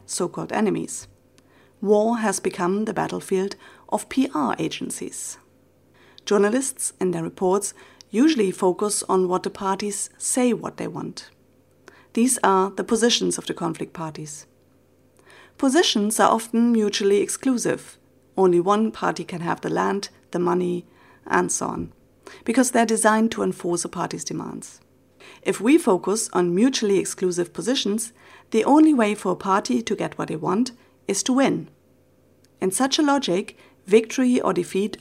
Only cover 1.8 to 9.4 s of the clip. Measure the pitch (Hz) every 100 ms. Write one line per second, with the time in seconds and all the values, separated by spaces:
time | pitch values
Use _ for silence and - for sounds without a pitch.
1.8 | 196 208 220 233 220 190 190 - 175 202
2.8 | 214 160 160 180 - 190 196 - - -
3.8 | - 208 - - 269 302 247 - 160 -
4.8 | - - - - - - _ _ _ _
5.8 | _ _ _ - - 202 202 247 269 -
6.8 | - - 185 170 165 - 185 196 196 -
7.8 | - - - 208 302 285 196 175 190 175
8.8 | 208 202 - 190 185 180